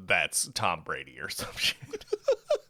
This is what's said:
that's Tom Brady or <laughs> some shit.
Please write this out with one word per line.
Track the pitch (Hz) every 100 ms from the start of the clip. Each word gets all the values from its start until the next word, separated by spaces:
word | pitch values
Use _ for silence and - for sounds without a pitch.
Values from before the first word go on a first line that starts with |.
| 95
that's | 95 76 - -
Tom | - 104 82
Brady | 80 71 69 64
or | 73
<laughs> |
some | - - -
shit. | - - - 415 - 427 - 508 - 622